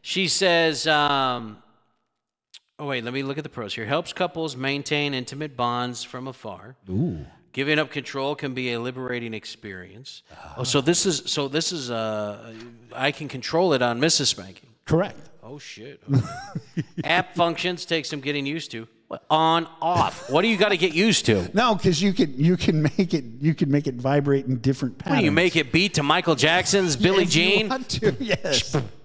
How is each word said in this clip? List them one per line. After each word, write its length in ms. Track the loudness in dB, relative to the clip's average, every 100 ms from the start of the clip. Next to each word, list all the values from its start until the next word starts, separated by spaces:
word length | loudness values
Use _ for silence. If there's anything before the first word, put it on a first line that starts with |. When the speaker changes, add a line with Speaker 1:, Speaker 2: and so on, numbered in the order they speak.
Speaker 1:
She 260 | -4 -2 0
says, 580 | 2 4 6 4 2 2
um, 720 | 4 4 2 0 -2 -8 -16 _ _ _ _ _ _ _ _ _ -20 _ -12
oh, 80 | -6
wait, 180 | -4
let 100 | -4
me 100 | -4
look 140 | -4 -6
at 60 |
the 60 | -8
pros 240 | -10 -8
here. 120 | -8 -2
Helps 280 | -2 -2
couples 420 | -4 -4 -2 -6 -4
maintain 580 | -4 -4 -2 -2 0
intimate 440 | -4 -8 -8 -10 -2
bonds 460 | -2 0 -4 -6
from 240 | -12 -10 -12
afar. 480 | -12 -14 -14 -18 -20 -4
Speaker 2:
Ooh. 360 | -2 -2 -4 -12 -20 _
Speaker 1:
Giving 280 | -4 0 0
up 100 | 0
control 460 | -6 -8 -4 -4 -4
can 180 | -6
be 200 | -4 -4
a 60 | -4
liberating 540 | -6 -8 -6 -6 -6
experience. 880 | -10 -12 -16 -14 -14 -16 -18 -20 -20 _ -20 -18 -6
Oh, 80 |
so 180 | 0 2
this 240 | 4 2 2
is, 160 | 0 -4
so 220 | -4 -2
this 240 | -2 -2
is, 180 | -4 -6
uh, 640 | -4 -2 -4 -6 -8 -14 -18 -20 -20 -16
I 180 | -2 -2
can 160 | -2 -10
control 460 | -10 -2 0 2
it 80 | 4
on 180 | 2 2
Missus 320 | 2 2 0
Spanky. 320 | -2 -8 -20 _ _ 0
Speaker 2:
Correct. 320 | 0 0 -8 -20 -20
Speaker 1:
Oh, 160 | -18 -16
shit. 420 | -16 -16 -18 -18 0
Okay. 100 | 0 2 -10 -12 -14
<laughs> 460 | -8 -8 -8 -8 0
App 280 | 0 0
functions 520 | 0 0 0 -4 -6 -4
take 200 | -4 -4
some 140 | -6
getting 260 | -4 -4 -4
used 240 | -6 -8
to. 160 | -12 -14 _ _
What? 160 | -14 _
On, 360 | 4 4 2 0 -4
off. 480 | 0 2 0 -2 0
What 140 | 2
do 40 | 4
you 80 | 4
gotta 200 | 2 4
get 160 | 2
used 320 | 4 4 4 4
to? 240 | 2 2 2
Speaker 2:
No, 200 | 2 4
'cause 240 | 2 4
you 140 | 2
can, 180 | 2 0 4
you 180 | 4 4
can 280 | 2 4
make 320 | 2 2 0 0
it, 80 | -4 0
you 140 | 0 2
can 160 | 2
make 160 | 2 0
it 80 | -2
vibrate 500 | 2 2 4 2 2
in 120 | 0
different 400 | 0 0 -4 -6
patterns. 160 | 0 2
Speaker 1:
What 40 |
do 40 | 4
you 60 |
make 240 | 4 4 2
it 160 | 2
beat 240 | 2 2 2
to 80 |
Michael 320 | 2 2 2 4
Jackson's 600 | 4 4 2 2 2 2
Speaker 2:
<laughs> 0 |
Speaker 1:
Billie 280 | 4 4
Speaker 2:
If 120 | 4 4
you 140 | 4
Speaker 1:
Jean? 200 | 2 0
Speaker 2:
want 200 | -4 -4
to, 260 | 0 0 0
yes. 560 | -4 -2 0 -2 0 -2 -4 -14